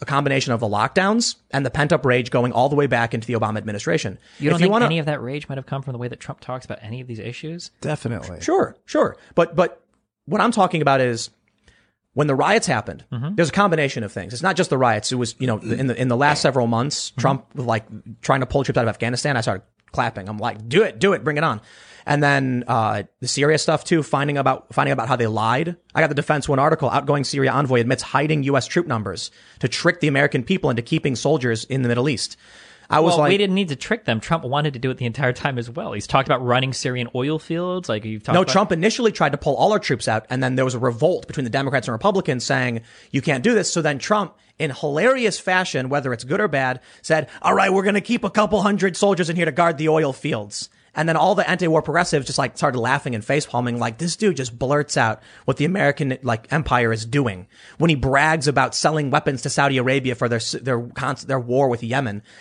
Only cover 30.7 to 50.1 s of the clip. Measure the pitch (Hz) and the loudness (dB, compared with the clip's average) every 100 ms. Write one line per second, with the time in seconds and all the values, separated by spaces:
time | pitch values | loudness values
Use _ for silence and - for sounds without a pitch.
30.7 | 120 117 160 156 120 139 120 123 113 - | 0 0 -2 -2 -2 0 0 0 -2 -2
31.7 | 131 123 120 139 123 - - - - - | -2 0 2 0 -2 -6 -12 -20 -20 -20
32.7 | - - - 170 170 147 196 202 185 190 | -20 0 4 4 4 4 4 2 0 -2
33.7 | 135 - - - 113 - 165 127 143 151 | -4 -4 -4 0 -2 0 -2 0 0 -2
34.7 | 127 127 127 123 110 131 127 147 127 117 | -2 -4 -2 -4 0 -2 0 -4 -4 -6
35.7 | 123 220 107 - 139 135 131 123 123 131 | -8 -8 -8 2 2 4 0 2 2 2
36.7 | 127 135 123 120 127 135 156 - 165 180 | -4 -4 -4 -4 -4 -2 -4 -4 -4 -4
37.7 | 185 175 107 110 110 - 175 185 190 208 | -4 -4 -6 -4 -8 0 2 4 2 2
38.7 | 165 208 226 233 - 151 139 156 131 165 | 2 2 2 0 2 0 0 -2 2 2
39.7 | 208 - 127 - 110 - 127 127 127 131 | 2 0 -2 0 -2 -2 -2 0 2 0
40.7 | 123 123 117 156 156 - - 123 135 135 | 0 -2 2 0 0 -6 -6 -4 -2 -2
41.7 | 131 123 113 196 196 170 127 - 135 123 | -2 -2 0 0 2 0 -4 -2 0 0
42.7 | 117 - - - 160 165 131 196 226 - | -4 -10 -20 -6 -2 0 2 4 2 2
43.7 | 175 156 139 - 214 180 - _ _ 156 | 0 -2 -2 0 0 0 -8 _ _ -6
44.7 | 127 151 147 226 262 226 - - 185 180 | -4 -2 2 2 2 0 -2 0 0 0
45.7 | - 127 143 131 117 127 190 208 139 131 | -2 -2 -2 -2 -6 -4 -2 0 0 -2
46.7 | 127 - - - 156 - - 170 190 196 | -4 -10 -20 0 0 0 -4 0 2 4
47.7 | 190 190 208 - 240 202 - 208 208 202 | 2 2 0 0 -2 0 0 2 2 2
48.7 | 202 190 165 202 180 165 170 160 135 170 | 2 0 2 2 2 0 0 0 2 0
49.7 | 147 156 156 147 | 2 2 2 2